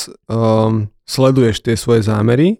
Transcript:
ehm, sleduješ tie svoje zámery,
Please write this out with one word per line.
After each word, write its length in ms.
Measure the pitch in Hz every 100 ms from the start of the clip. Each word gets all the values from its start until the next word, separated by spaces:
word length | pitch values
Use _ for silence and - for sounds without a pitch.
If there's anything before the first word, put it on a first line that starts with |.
| - - -
ehm, 460 | 113 113 110 110 110 104 _
sleduješ 580 | - - 131 135 117 101
tie 140 | 123
svoje 280 | 113 - 117
zámery, 460 | 107 107 110 123 175